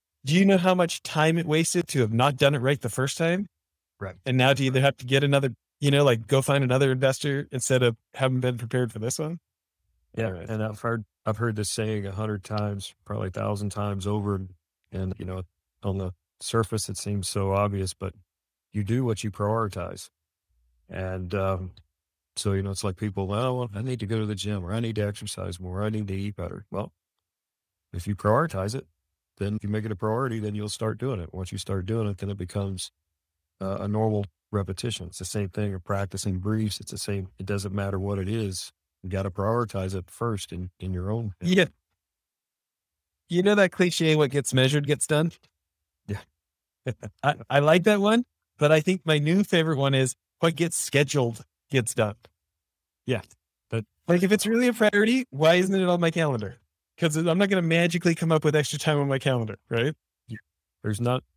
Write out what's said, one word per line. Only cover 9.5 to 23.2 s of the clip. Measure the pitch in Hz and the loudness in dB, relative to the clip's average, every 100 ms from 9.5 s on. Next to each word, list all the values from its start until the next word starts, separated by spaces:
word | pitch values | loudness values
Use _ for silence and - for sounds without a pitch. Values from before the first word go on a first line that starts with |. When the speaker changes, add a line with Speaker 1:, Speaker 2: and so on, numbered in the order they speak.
| _ _ _ _ _ _ - | _ _ _ _ _ _ -4
Speaker 2:
Yeah, | 110 | -4
Speaker 1:
Right. | 90 95 | -4 -6
Speaker 2:
and | 110 | -4
I've | 110 104 | -4 -4
heard, | 117 117 104 _ - | -2 -2 -4 _ -6
I've | 107 | -2
heard | 117 107 | -2 -2
this | 104 | -4
saying | - 110 107 98 | -4 -2 -4 -4
a | |
hundred | 98 110 104 | -6 -4 -6
times, | - 107 104 101 - - - | -6 -4 -4 -6 -10 -18 -10
probably | 107 98 | -6 -6
a | |
thousand | 104 104 101 104 | -4 -4 -4 -4
times | 104 101 98 98 | -4 -4 -4 -2
over, | 104 101 98 | -2 -2 -4
and, | 92 92 _ _ _ | -6 -14 _ _ _
and, | 95 92 95 | -6 -6 -6
you | 92 | -8
know, | 92 90 _ _ _ | -8 -10 _ _ _
on | 101 98 | -4 -4
the | 92 - _ _ | -4 -8 _ _
surface, | - 113 110 110 - | -2 0 0 -2 -6
it | 90 | -8
seems | 104 101 90 | -6 -4 -4
so | 104 98 | -4 0
obvious, | 98 104 101 95 - | 2 2 0 -4 -6
but | 95 - _ _ _ _ _ | -10 -12 _ _ _ _ _
you | 107 | -6
do | 98 123 | -2 0
what | 123 104 | 0 -2
you | 107 | -4
prioritize. | - 104 113 107 92 87 - - _ _ _ _ _ _ _ _ | -2 0 0 -2 -4 -8 -10 -16 _ _ _ _ _ _ _ _
And, | 90 92 92 90 | -8 -6 -6 -4
um, | 101 95 92 92 - _ _ _ _ _ - | -2 0 -2 -6 -14 _ _ _ _ _ -6
so, | 104 | -2
you | 98 | 0
know, | 98 | -2
it's | 98 | -4
like | 104 90 | -6 -4
people, | 107 95 | -4 -4